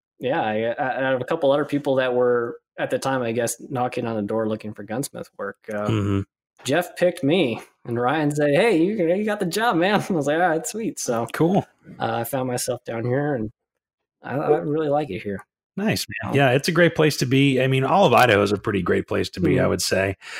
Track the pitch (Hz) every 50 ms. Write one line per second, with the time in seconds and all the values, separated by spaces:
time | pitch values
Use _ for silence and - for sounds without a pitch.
0 | _ _ _ - - 123 151 165 113 110 107 107 113 117 117 135 143 131 117 123
1 | 135 131 135 123 127 - 165 165 - 135 139 147 143 - 147 139 143 143 135 131
2 | 127 127 123 123 123 123 120 120 117 120 - - _ _ _ - 156 127 135 127
3 | - 135 135 131 123 117 113 120 117 113 - - - - 143 123 123 123 - -
4 | 120 117 113 107 104 101 110 113 113 107 110 107 - 107 107 - 101 98 107 127
5 | 139 - - 117 - - _ - 101 101 - _ _ - 107 104 104 107 113 107
6 | 98 101 98 98 98 - _ _ _ _ _ _ - - 139 170 175 - - -
7 | 175 180 175 - - 139 165 196 160 123 110 104 - - _ _ - 120 117 120
8 | 120 127 147 160 151 147 147 147 147 147 143 160 214 240 202 156 165 196 220 220
9 | 170 160 180 202 214 214 208 208 196 170 165 208 226 240 208 160 175 196 214 185
10 | - - 196 156 139 143 151 165 180 175 156 165 160 - - 214 226 160 - -
11 | - - 117 113 - - - - 151 170 202 170 - - _ _ _ - - -
12 | 117 113 113 117 117 - - 131 127 127 123 123 - - 120 113 _ - 117 117
13 | 117 123 123 139 147 151 143 117 107 107 - _ _ _ _ _ _ _ _ _
14 | _ _ _ _ - 123 - 143 156 - 151 165 175 151 147 160 156 147 139 147
15 | 151 135 92 87 - 104 98 90 - _ _ _ _ _ _ 190 202 220 139 -
16 | - - 98 - - 127 127 135 143 131 123 143 - - 165 175 175 160 165 -
17 | 156 151 - - 139 123 127 135 139 139 131 127 131 131 131 135 131 135 160 190
18 | 202 147 120 110 117 - 104 101 104 101 104 - - 113 101 95 87 101 98 95
19 | 92 - 104 98 95 - - 101 90 - - 92 92 92 95 92 - - 107 95
20 | 95 98 98 - - - - -